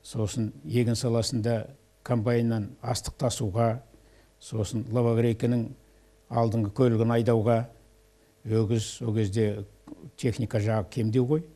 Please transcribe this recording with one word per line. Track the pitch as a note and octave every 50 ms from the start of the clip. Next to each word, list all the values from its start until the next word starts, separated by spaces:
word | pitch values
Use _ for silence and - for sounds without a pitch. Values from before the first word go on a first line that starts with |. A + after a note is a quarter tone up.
сосын | _ - - A#2+ A2 G2+ - A#2+ A2+ G#2+ - - -
егін | - G#2+ A#2+ A#2+ A2 A#2
саласында | A2 - B2 A2+ A#2 A2 - - A#2+ G#2+ A#2+ A#2 A2 - - - - _ _ _ _ _ -
комбайннан | B2+ A#2 G#2 A#2+ A#2+ A#2+ A#2 A#2 A2+ A2 G#2 G2+ - -
астық | - A#2 A#2+ - - - - _
тасуға, | D3+ B2 - - C3 G#2 F2+ A2+ A#2 A#2 A2 B2+ - - _ - _ - _ - _ _ _ _
сосын | - - - A2 G#2+ F#2+ - A2+ G#2 -
лобогрейкінің | A2 B2+ A#2+ A#2 A#2 A2+ A#2 A#2 A2+ A2+ - A#2+ A#2+ A#2+ A2+ - - - _ _ _ _ _ _ _ _ _ _ A#2+
алдыңғы | A#2+ A#2 A2+ G#2 A#2 A2 G2+ G2+
көлігін | - C3 B2 A2+ A2 A2+ A2+ A#2 A#2
айдауға. | A#2 G2+ A#2 A2+ G#2 A#2 A#2 A2+ B2 - - - - _ _ _ _ _ _ _ _ _ _ _ _ A2
Өгіз, | A2 A2 A2+ G2+ A#2+ A2+ G#2+ - - - B2
ол | A#2 G#2 A2
кезде | A2 G2+ F#2+ A#2 A2 G#2 G#2 G#2 G2+ - - - _ - - - - - -
техника | _ - C3 G#2 - A#2 G#2+ - A2+ G2+
жағы | A2 A2 A2 G2 - -
кемдеу | - A2+ A2 G#2+ C3 B2+ B2
ғой. | D3 D#3 E3+ - -